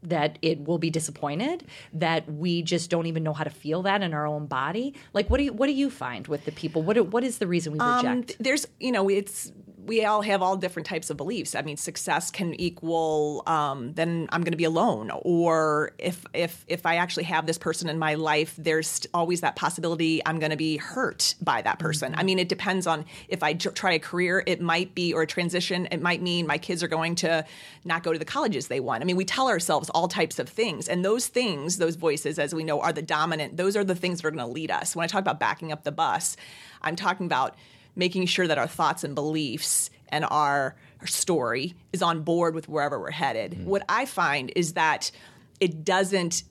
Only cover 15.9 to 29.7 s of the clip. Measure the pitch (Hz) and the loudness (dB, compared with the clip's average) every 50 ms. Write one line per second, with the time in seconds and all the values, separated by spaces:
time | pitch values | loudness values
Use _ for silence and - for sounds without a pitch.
15.9 | - - - 180 175 - - - - - 175 165 170 - - - - 175 - 170 | -4 -4 -4 -4 -4 -4 -12 -8 -2 -2 -2 -2 -2 -10 -6 -6 -6 -2 0 0
16.9 | 165 170 175 175 175 - 165 165 180 160 160 160 165 170 - 175 160 - 175 165 | 2 2 2 0 0 -4 -4 0 0 0 0 0 -2 -2 -2 -4 -4 -2 -2 -4
17.9 | 151 165 160 156 151 151 160 156 151 151 156 156 - - 156 165 156 160 156 - | -2 0 0 0 0 0 2 2 4 2 2 0 -2 -4 0 2 2 2 2 0
18.9 | - - - - _ 175 170 170 180 170 170 147 - - - 151 175 - 165 170 | -4 -4 -6 -2 _ 0 2 2 0 0 0 -2 -2 0 -2 -2 -2 0 -2 -2
19.9 | 165 156 165 160 160 156 - - 160 165 156 156 156 147 156 160 156 147 - - | 0 2 2 2 2 2 0 0 -2 0 0 -2 0 0 0 -2 -2 -2 -6 -8
20.9 | - 247 262 185 - - - - - - - 165 139 117 104 110 - - 165 160 | -4 -4 -4 -4 -2 -2 -2 -2 -2 -2 0 0 0 2 2 0 -2 0 -2 -2
21.9 | 156 151 143 131 151 - 165 190 190 185 180 175 190 185 - 202 185 190 175 175 | -2 -2 -2 -4 -2 0 2 2 2 2 2 0 -2 -2 -2 -2 0 0 2 0
22.9 | 160 151 156 - - - - - - 175 - 151 151 170 - 196 - - - 190 | 0 0 -2 -10 -14 -18 -8 -6 -4 0 0 0 0 0 -2 -4 -4 0 0 2
23.9 | 175 160 156 - - 175 180 175 175 190 - - 180 175 175 170 165 170 185 185 | 2 2 0 -2 -2 0 2 4 2 2 2 2 0 0 2 2 2 2 0 -2
24.9 | - - 175 175 165 - 160 160 - - 175 175 175 180 175 - 190 175 180 - | -2 -2 0 0 2 2 2 0 0 -2 -2 0 0 0 0 0 -2 -2 -2 -2
25.9 | - 180 175 175 175 170 180 180 175 175 170 156 147 151 - - 180 165 175 165 | -4 -2 0 0 0 0 0 -2 0 0 0 0 0 -2 0 -4 -4 -2 -2 -2
26.9 | 165 160 160 165 170 170 - 185 165 160 156 160 - - - - - - _ 175 | -2 0 0 0 -2 0 0 2 2 0 0 -4 -10 -20 -20 -20 -20 -16 _ -2
27.9 | 165 165 175 170 160 160 - - - 277 311 233 196 131 - - 127 135 131 - | -2 -2 0 -2 -2 -2 -4 -4 -2 -2 0 0 0 -2 -4 -4 -4 -4 -2 -2
28.9 | 131 113 135 180 180 180 190 190 - - 262 262 220 - 175 - | -2 -2 0 0 0 0 0 0 0 0 2 2 2 2 2 2